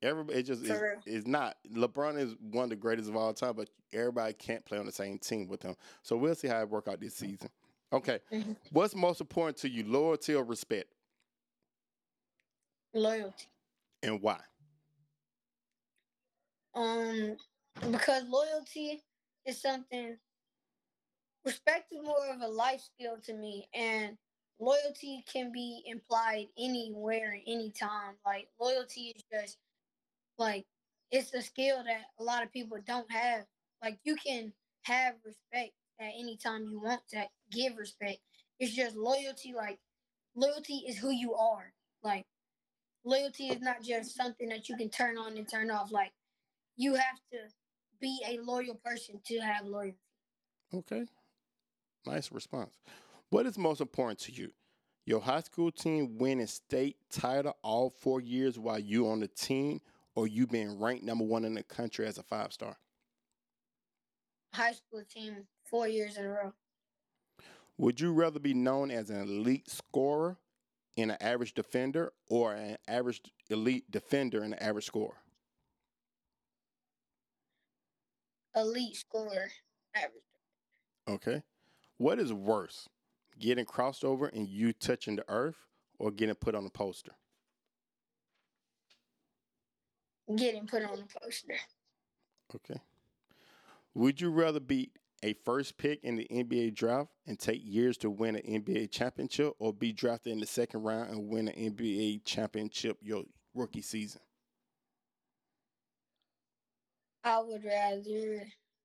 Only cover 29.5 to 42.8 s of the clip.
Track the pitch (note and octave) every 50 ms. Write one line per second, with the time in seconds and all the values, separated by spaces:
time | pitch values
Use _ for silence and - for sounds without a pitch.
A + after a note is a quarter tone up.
29.5 | - - _ _ _ _ _ _ _ _ _ _ _ _ _ _ _ - A3+ G#3+
30.5 | G#3 G3 - _ _ _ _ _ _ _ _ _ B3 C4 B3+ - - B3 A#3+ -
31.5 | - C4 C4 C#4 C4+ B3+ A#3+ A#3 A3+ A3 A3+ - _ A3+ A3+ A#3+ A#3+ A#3+ A#3 A3+
32.5 | - B3+ A#3 A3 A3 G3+ G3+ B3 B3 B3 A3+ A3 A3 A3+ A#3+ B3 A#3 G#3+ G3 -
33.5 | _ _ _ _ _ _ A3+ A3 G#3+ - - D4+ D4+ D4+ - C#4 B3+ A#3 A3+ G#3+
34.5 | - _ _ _ _ _ - - A#3+ B3+ B3+ B3 A#3 A3+ A3+ G#3+ G#3+ - _ _
35.5 | A#3+ B3 A#3 - - _ _ _ _ - A3 G#3+ G#3+ A#3 A#3+ A#3 A3 G#3+ - A3+
36.5 | A3 A3 A3 G#3+ G#3+ G#3 G#3 A3+ B3 A#3 - - G#3+ G#3+ - - - _ _ _
37.5 | G3+ A#3+ C4 C4 A3+ A3 G#3 G3+ - - G#3 G3+ G3 - _ _ _ _ _ _
38.5 | _ - B3+ A3+ A3 B3+ B3 A#3 A3 G#3+ A3 B3 C4+ C#4 C#4 C4+ C4 - - B3+
39.5 | B3 A3+ G#3 G3+ G3 - _ _ _ _ _ _ _ _ _ _ - A#3+ C4+ C#4+
40.5 | D4 D4+ D4 - C#4 C4 A#3+ B3+ A3 G3 A#3 C#4 C4+ A#3+ B3 A#3 A3 A3 A3 A3+
41.5 | G#3+ G3 F3+ - - _ _ _ _ _ G#3+ G#3 G3 F#3+ F#3 _ _ _ _ _
42.5 | _ _ _ _ _ _